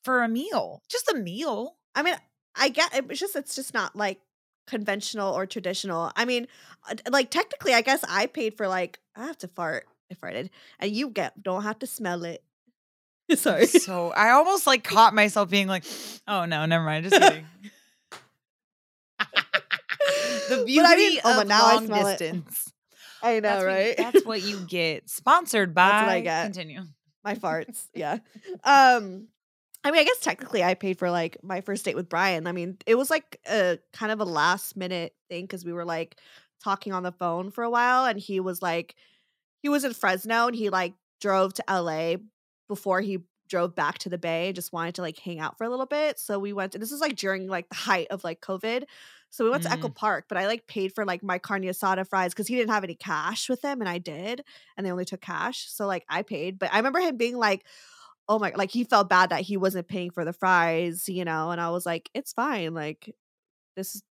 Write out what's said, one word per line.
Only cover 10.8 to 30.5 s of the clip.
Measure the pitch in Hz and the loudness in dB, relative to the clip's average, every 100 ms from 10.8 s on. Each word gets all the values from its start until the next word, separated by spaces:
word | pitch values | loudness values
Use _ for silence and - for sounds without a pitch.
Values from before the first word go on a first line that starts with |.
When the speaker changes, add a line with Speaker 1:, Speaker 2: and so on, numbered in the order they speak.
Speaker 2:
And | 202 | -6
you | 214 277 | -4 -4
get, | 208 147 - | -4 -6 -6
don't | 196 185 | -6 -4
have | 208 214 | -4 -8
to | 254 | -10
smell | - 202 175 | -8 -6 -4
it. | 170 165 _ _ _ _ _ _ _ _ - | -6 -12 _ _ _ _ _ _ _ _ 0
<laughs> | 311 | 2
Sorry. | 294 170 233 | 4 6 6
Speaker 1:
So, | 302 - 180 170 | 6 4 -4 -2
I | - 214 | 2 6
almost, | 262 330 392 285 | 6 6 2 4
like, | 262 | 2
caught | - 214 226 | 4 8 8
myself | 214 208 208 190 | 8 4 4 2
being | 202 190 | 2 0
like, | 185 - - - - - | -4 -6 -14 -14 -16 -4
"Oh, | 202 | -4
no, | 170 156 160 | -2 0 2
never | 165 | 2
mind. | 160 156 | 2 -2
Just | 180 403 | 4 8
kidding." | 370 160 160 180 202 _ _ _ _ - _ _ _ _ _ _ _ _ _ - | 8 6 -12 _ -20 _ _ _ _ -20 _ _ _ _ _ _ _ _ _ -8
<laughs> | - 196 - 196 - 196 - - 196 571 - 226 - | 0 0 2 -4 -2 -6 -6 -2 0 0 -2 -4 -2
The | 254 226 | 0 4
Speaker 2:
But | 285 339 | 8 8
I | 339 | 8
Speaker 1:
beauty | |
Speaker 2:
mean, | 403 311 | 6 4
oh | 233 | 4
my, | 254 | 4
Speaker 1:
of | |
Speaker 2:
now | 202 208 226 | 6 8 8
I | 220 | 8
Speaker 1:
long | |
Speaker 2:
smell | 220 208 202 | 4 2 2
it. | 196 | 0
Speaker 1:
distance. | 165 175 151 - - _ _ _ - - | -2 -6 -8 -10 -10 _ _ _ -20 -4
Speaker 2:
I | 233 226 | 0 2
know, | 208 196 | 2 2
Speaker 1:
That's | 190 | 2
what | 190 | 2
you, | 214 | 0
Speaker 2:
right? | - | 0
Speaker 1:
that's | 226 381 | 4 2
what | 220 220 | 2 -6
you | 196 202 | -6 -8
get. | 175 180 165 147 - | -6 -2 -2 -2 -10
Sponsored | - - 330 339 226 185 165 | -4 2 2 4 0 2 4
Speaker 2:
<laughs> | |
That's | 185 208 | 6 6
what | 220 | 4
I | 185 | 2
Speaker 1:
by, | |
Speaker 2:
get. | 170 160 - | 0 -2 -4
Speaker 1:
continue. | 180 156 180 175 _ _ _ | -6 -12 -12 -16 _ _ _
Speaker 2:
My | 202 226 | -8 -4
farts, | 156 160 - - - | -4 -4 -6 -12 -12
Speaker 1:
<laughs> | |
Speaker 2:
yeah. | - 151 220 _ - - 370 | -8 -6 -6 _ -20 -16 -2
Um, | 226 277 262 240 196 185 220 _ _ _ _ - | 6 8 10 6 0 -14 -18 _ _ _ _ -4
I | 285 | 2
mean, | 320 | 4
I | |
guess | 302 508 | 4 2
technically | - 175 262 | -2 -4 -4